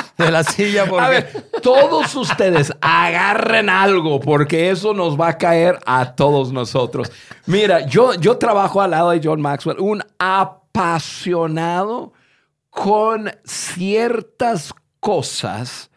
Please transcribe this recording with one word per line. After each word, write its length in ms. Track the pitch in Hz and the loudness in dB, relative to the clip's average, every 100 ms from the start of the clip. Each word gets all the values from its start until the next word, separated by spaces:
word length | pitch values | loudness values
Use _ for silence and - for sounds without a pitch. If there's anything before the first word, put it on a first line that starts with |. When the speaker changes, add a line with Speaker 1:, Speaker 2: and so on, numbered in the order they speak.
| - - | -8 0
Speaker 1:
de 120 | 165 | 2
la 120 | 165 | 2
silla 420 | 151 - 208 202 185 | 0 -2 0 0 0
porque 200 | 185 254 | 2 2
Speaker 2:
A 40 | |
ver, 360 | 254 - 415 - 453 | 0 -2 -10 -10 -2
todos 500 | 247 262 294 320 214 277 | 2 4 4 2 -2 -4
ustedes 580 | 175 - 190 165 147 - | -4 0 2 2 0 -2
agarren 880 | 160 170 170 170 196 220 226 226 208 | 0 2 2 0 0 0 0 0 2
algo 500 | 185 196 185 160 139 | 4 4 4 2 0
porque 500 | 135 143 147 165 175 | 2 2 2 2 2
eso 220 | 185 214 | 0 -2
nos 260 | 202 170 147 | 0 -2 0
va 100 | 165 | -2
a 80 | 165 | 0
caer 420 | 175 170 175 175 - | 2 4 2 0 0
a 300 | 127 127 - | 0 0 0
todos 360 | 143 143 127 | 2 2 0
nosotros. 580 | 131 120 135 120 131 - - - - - | -4 -4 -2 -2 -4 -10 -12 -20 -12 -2
Mira, 420 | 196 202 170 139 | 0 4 2 2
yo, 260 | 160 254 196 | 2 4 4
yo 220 | 175 247 | 2 2
trabajo 440 | 233 202 190 196 | 2 2 0 0
al 100 | 190 | 0
lado 200 | 160 175 | 2 2
de 100 | 170 | 2
John 180 | 151 156 | 0 -2
Maxwell, 380 | 147 139 160 147 | -2 -4 -4 -4
un 240 | 196 208 - - | -2 -4 -6 -4
apasionado 1900 | 185 190 185 - _ 214 170 170 - - 185 170 160 160 165 175 208 247 - _ _ _ _ _ _ | -2 0 -2 -6 _ -4 -2 -2 -6 -10 -4 -2 -2 -2 -4 -4 -4 -8 -12 _ _ _ _ _ _
con 600 | - 190 214 220 220 208 - | -6 0 2 2 -2 -6 -12
ciertas 1300 | - - - 180 190 214 240 226 220 - 240 190 - - _ - | -14 -12 -10 -6 -2 0 0 -4 -6 -4 -2 -2 -6 -18 _ -6
cosas 920 | 208 170 - - 101 104 127 - - | -2 -2 -4 -8 -8 -8 -10 -14 -20